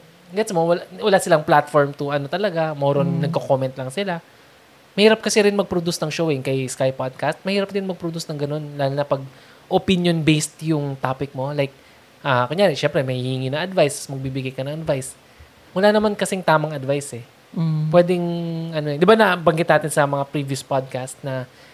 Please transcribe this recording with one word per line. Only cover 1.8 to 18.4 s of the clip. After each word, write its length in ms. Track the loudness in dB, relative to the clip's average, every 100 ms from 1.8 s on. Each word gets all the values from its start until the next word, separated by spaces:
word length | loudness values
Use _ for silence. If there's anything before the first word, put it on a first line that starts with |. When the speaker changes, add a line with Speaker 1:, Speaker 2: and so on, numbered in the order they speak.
| 2
Speaker 1:
to 180 | -2 -4
ano 180 | -4 -4
talaga, 440 | -4 -2 -2 -4
more 240 | 0 0 2
on 100 | 0
Speaker 2:
Mm. 120 | 0 -2
Speaker 1:
nagko-comment 480 | -2 0 0 -2
lang 160 | -6 -8
sila. 300 | -6 -6 -6 -10 _ _ _ _ _ _
Mahirap 260 | 4 4 4
kasi 200 | 2 2
rin 140 | 4
mag-produce 440 | 2 0 -2 -2 -2
ng 120 | -4
show 180 | -2 0
eh, 80 | 0
kay 300 | -2 -2 -2
Sky 240 | -2 -2
Podcast. 480 | 0 -6 -4 -4 -2
Mahirap 280 | -2 -2 -2
din 140 | -4
mag-produce 400 | -6 -6 -6 -6 -8
ng 120 | -6
ganun, 260 | -4 -4 -6 -4
lalo 180 | -2
na 100 | -2
pag 200 | -2 -4 -4 -18 -20 -20 -2
opinion-based 920 | 0 2 2 2 2 2 2 0 -6 -2
yung 280 | -2 -2 -4
topic 360 | -4 -4 -6
mo. 180 | -6 -4
Like, 220 | -2 -4 -6 -20 _ _ _
ah, 240 | 0 2 2
kunyari, 300 | 2 2 2
syempre, 260 | 0 0
may 160 | -2 -2
hihingi 320 | -4 -4 -4
na 100 | -4
advice, 440 | -2 2 2 0 -8
magbibigay 440 | -8 -6 -6 -6
ka 100 | -6
ng 160 | -8 -6
advice. 380 | -4 -4 -6 -14 _ -20 -20 _ -8
Wala 180 | 2 4
naman 240 | 4 2
kasing 280 | -2 -4 -2
tamang 300 | 2 2 2
advice 400 | -4 -2 -2 -4
eh. 120 | -12 -16 _ _
Speaker 2:
Mm. 360 | -4 -2 0 2
Speaker 1:
Pwedeng, 360 | 4 4 2 -2 -4